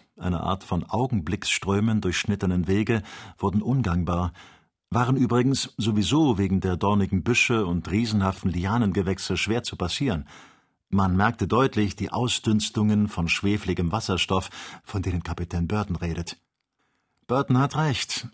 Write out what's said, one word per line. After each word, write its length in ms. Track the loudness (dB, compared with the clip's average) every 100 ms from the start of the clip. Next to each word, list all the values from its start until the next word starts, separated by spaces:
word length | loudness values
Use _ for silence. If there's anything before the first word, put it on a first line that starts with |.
| _ -8
einer 240 | -4 -2
Art 220 | -2 -4
von 200 | -4 -4
Augenblicksströmen 1200 | -2 -2 -2 -2 -2 -4 -2 -2 0 0 2 0
durchschnittenen 640 | 0 -2 -2 -2 0 0 2
Wege, 380 | 0 2 -2 -4 -14 -18 -4
wurden 240 | -2 0
ungangbar, 720 | 0 0 0 0 0 -2 -2 -6 -16 -20 _ _ _
waren 280 | -2 0 2
übrigens 540 | 2 2 2 2 -2 -2
sowieso 640 | 0 2 2 4 4 2
wegen 220 | 2 2
der 160 | 0 0
dornigen 440 | 2 2 2 0
Büsche 460 | 2 2 2 2 0
und 240 | -2 0
riesenhaften 580 | 0 2 2 2 0 -2
Lianengewächse 880 | -2 0 2 2 2 0 -2 -2 -2
schwer 240 | 0 -2
zu 140 | -4 -4
passieren. 520 | -4 -2 -2 -2 -4 -14 -20 _ _ _ _
Man 240 | 2 4 4
merkte 320 | 2 2 0
deutlich 480 | 2 2 2 0 -2
die 160 | -6
Ausdünstungen 960 | -2 -2 0 2 2 2 0 2 4 2
von 220 | 0 -2
schwefligem 640 | 0 0 0 0 -2 0
Wasserstoff, 580 | -2 0 -2 0 0 -2 -8 -16 -16
von 200 | -8 -4
denen 180 | -2 -4
Kapitän 460 | -4 -6 -6 -4 -2
Burton 280 | -2 -2 -4
redet. 420 | -4 -4 -8 -12 _ _ _ _ _ _ _ _ -2
„Burton 320 | 0 2 2
hat 160 | 2 2
recht“, 520 | 0 0 -2 -6 -6